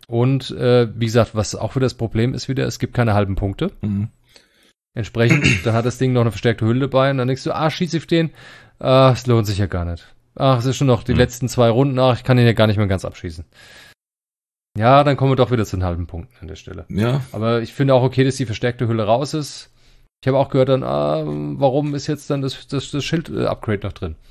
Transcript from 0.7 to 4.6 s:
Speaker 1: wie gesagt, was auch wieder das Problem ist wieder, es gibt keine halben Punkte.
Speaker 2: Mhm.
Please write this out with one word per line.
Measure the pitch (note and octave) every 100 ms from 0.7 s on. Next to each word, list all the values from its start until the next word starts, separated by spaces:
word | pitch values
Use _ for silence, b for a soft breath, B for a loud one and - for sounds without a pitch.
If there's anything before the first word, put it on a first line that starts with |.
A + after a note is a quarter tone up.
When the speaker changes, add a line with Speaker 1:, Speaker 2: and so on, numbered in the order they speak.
| B2 A#2 A2+
Speaker 1:
wie | A2+
gesagt, | A#2 G#2+ G#2+
was | G2+
auch | - A2 C3
wieder | B2+
das |
Problem | - A#2 A2 A#2+
ist | B2 -
wieder, | C3 B2+
es | -
gibt | B2+ -
keine | A2+
halben | G#2 G2 F#2+
Punkte. | G2+ G2 F#3+ -
Speaker 2:
Mhm. | G#2+ G2+ G#2+ _ _ b b b